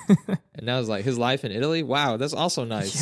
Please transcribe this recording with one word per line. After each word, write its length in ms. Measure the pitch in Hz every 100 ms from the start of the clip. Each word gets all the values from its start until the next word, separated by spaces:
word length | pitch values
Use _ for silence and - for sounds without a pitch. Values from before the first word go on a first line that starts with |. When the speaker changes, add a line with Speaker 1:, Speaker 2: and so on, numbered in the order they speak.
| -
Speaker 1:
<laughs> 460 | 196 - 190 -
Speaker 2:
And 120 | - 113
now 140 | 127
it's 80 | 113
like, 160 | 104
his 120 | 113 120
life 280 | 120 135
in 80 | 123
Italy. 320 | 104 147 165
Wow, 320 | 143 135 143 113
that's 180 | 143
also 300 | - 170 -
nice. 320 | 117 107 98 135